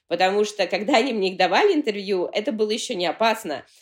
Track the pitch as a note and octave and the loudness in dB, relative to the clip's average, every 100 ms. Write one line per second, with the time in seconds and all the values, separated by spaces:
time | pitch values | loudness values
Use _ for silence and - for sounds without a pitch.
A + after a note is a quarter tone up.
0 | _ F3 F#3 G3+ G#3 - F#3 F#3 G3+ A3+ | _ 0 2 2 0 -2 -2 -2 2 2
1 | C4 A3+ F#3+ F#3 F#3 G#3 G#4 D#4+ A#3 G3+ | 2 0 -2 2 2 4 4 2 0 -4
2 | G3 F#3+ E3+ G#3 G#3+ G#3+ G#3+ A3+ - F3+ | -2 -2 -2 -2 -4 -2 -2 -2 -4 -4
3 | E3+ D3+ A3+ A3 D#3+ C3+ - _ | -2 0 0 0 -4 -8 -10 _